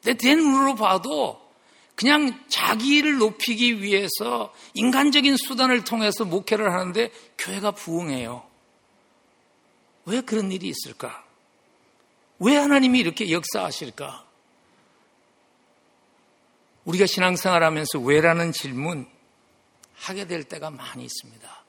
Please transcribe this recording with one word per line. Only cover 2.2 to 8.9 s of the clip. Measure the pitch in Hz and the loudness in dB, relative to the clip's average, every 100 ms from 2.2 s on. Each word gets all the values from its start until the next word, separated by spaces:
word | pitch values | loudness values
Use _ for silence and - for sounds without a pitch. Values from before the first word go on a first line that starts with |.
| 285 226 - | 2 -4 -8
자기를 | - - 226 262 294 302 277 | -2 0 0 2 2 4 2
높이기 | 220 - - 220 240 226 | 0 0 -6 0 0 0
위해서 | 196 196 196 - 220 240 214 - - | 0 0 0 -4 -4 -4 -6 -12 -14
인간적인 | - 233 262 294 285 285 269 | -2 2 4 4 4 4 2
수단을 | - 254 254 247 - | -2 0 2 2 0
통해서 | 226 214 - 214 | 0 0 0 -2
목회를 | 175 190 214 208 | -4 -2 0 0
하는데 | 180 185 180 226 - - - | -2 -4 -4 -4 -6 -20 -12
교회가 | - 196 208 | -10 -4 -4
부흥해요. | 202 - 165 156 131 117 123 - _ _ _ _ | -6 -6 -6 -4 -6 -8 -12 -16 _ _ _ _